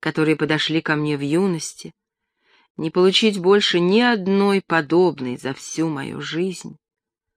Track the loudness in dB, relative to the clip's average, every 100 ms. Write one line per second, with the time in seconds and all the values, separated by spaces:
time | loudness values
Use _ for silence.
0 | -6 0 0 0 0 -2 -2 -2 -2 -2
1 | -2 -4 -2 0 0 -2 -8 -14 -20 _
2 | _ _ _ _ _ _ _ -8 -4 2
3 | 4 4 2 2 4 4 4 2 4 4
4 | 4 0 0 2 2 0 0 -2 2 2
5 | 2 0 -8 -6 -8 -10 -10 -4 -4 -4
6 | -8 -10 -8 -4 -4 -6 -14 -20 _ _
7 | _ _ _